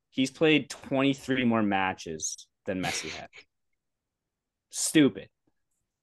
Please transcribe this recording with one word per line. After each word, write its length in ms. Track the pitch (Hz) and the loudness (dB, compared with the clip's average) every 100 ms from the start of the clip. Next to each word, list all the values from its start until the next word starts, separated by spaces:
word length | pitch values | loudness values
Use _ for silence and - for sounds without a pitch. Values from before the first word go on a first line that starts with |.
| _ | _
He's 200 | - 131 | -4 -4
played 380 | - 156 151 - | 0 4 4 2
twenty-three 760 | - - 135 139 135 - 127 123 | -10 -4 0 0 -2 -2 0 2
more 180 | 113 | 2
matches 840 | 104 98 95 92 87 80 - - - _ - | 2 0 -2 -4 -8 -8 -8 -10 -18 _ -8
than 160 | 92 | -4
Messi 280 | 87 - 78 | -4 -6 -8
had. 200 | 76 73 - - _ _ _ _ _ _ _ _ _ _ _ _ | -12 -16 -20 -20 _ _ _ _ _ _ _ _ _ _ _ _
Stupid. 600 | - - 160 139 - - _ _ _ _ _ _ _ | -6 2 6 4 2 -10 _ _ _ _ _ _ _